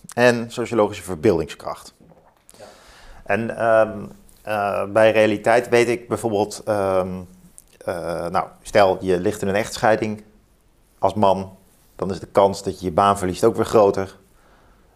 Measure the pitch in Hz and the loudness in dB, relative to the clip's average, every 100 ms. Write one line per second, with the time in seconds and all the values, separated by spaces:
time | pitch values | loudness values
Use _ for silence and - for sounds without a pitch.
0 | - - 123 120 117 - 113 117 104 98 | -10 2 4 4 -4 -8 -2 2 0 -2
1 | 90 85 104 82 76 - 73 73 - _ | -10 0 2 2 -2 -10 -14 -14 -18 _
2 | _ _ _ _ _ - - - - - | _ _ _ _ _ -20 -20 -20 -20 -20
3 | - - - 101 113 - 113 110 107 104 | -20 -16 -4 -2 -2 -2 2 4 2 -2
4 | 101 - _ _ 104 107 101 98 101 107 | -14 -18 _ _ -8 -4 -2 -4 0 4
5 | 110 110 110 104 113 120 117 120 120 117 | 4 6 2 2 2 2 2 2 2 -2
6 | - 107 117 101 104 - - 104 98 95 | -4 -6 -2 -2 -2 -6 -6 -2 0 -2
7 | 92 92 90 - _ - _ _ - 87 | -2 -8 -14 -20 _ -20 _ _ -10 -8
8 | 82 85 85 90 78 - - 107 95 87 | -8 -8 -4 -4 -6 -12 -2 2 4 2
9 | 92 87 98 - 98 98 113 - 113 110 | 0 0 -2 -4 -2 -2 -4 -2 0 0
10 | 107 107 - _ _ _ _ _ _ _ | -2 -8 -14 _ _ _ _ _ _ _
11 | 95 104 98 95 92 - _ _ _ - | -4 2 2 0 -4 -16 _ _ _ -10
12 | 92 87 - 104 98 95 98 - 90 80 | -8 -8 -2 2 2 0 -8 -6 -4 2
13 | 101 98 92 85 113 107 110 117 101 95 | 2 2 -2 0 0 0 0 4 4 2
14 | 95 - _ _ _ _ _ _ _ | -6 -12 _ _ _ _ _ _ _